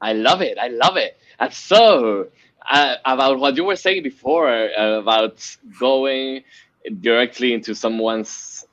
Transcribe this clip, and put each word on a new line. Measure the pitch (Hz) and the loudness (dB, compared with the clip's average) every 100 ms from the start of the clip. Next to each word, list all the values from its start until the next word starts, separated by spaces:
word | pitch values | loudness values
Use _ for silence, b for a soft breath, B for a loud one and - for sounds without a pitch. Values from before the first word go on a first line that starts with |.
I | 110 | -4
love | 110 117 185 | 0 2 2
it. | 151 98 | 0 -4
I | 120 | -6
love | 120 147 185 | 0 2 2
it. | 104 - b b | -4 -8 b b
And | 120 | -6
so, | - - 202 226 170 113 101 92 _ b _ - | -6 2 6 6 6 2 -2 -6 _ b _ 0
uh, | 127 139 123 131 | 2 2 0 -2
about | 131 135 131 | 0 2 2
what | 139 135 | 0 0
you | 185 | -2
were | 185 | -2
saying | 185 190 | -2 -2
before, | 160 - 131 160 151 | -4 -8 -2 0 2
uh, | 117 110 107 107 110 | 0 0 0 0 0
about | 104 110 110 - - - 240 - | 2 2 2 -4 -18 -20 -20 -4
going | 127 135 135 131 135 131 - b b _ - 104 | 0 2 0 -4 -6 -10 -14 b b _ -14 -4
directly | 113 117 123 - 123 | 2 2 2 0 -2
into | 117 110 107 | -2 -4 -6
someone's | 113 113 110 113 107 - - - - | -4 -2 -2 -4 -6 -12 -18 -20 -20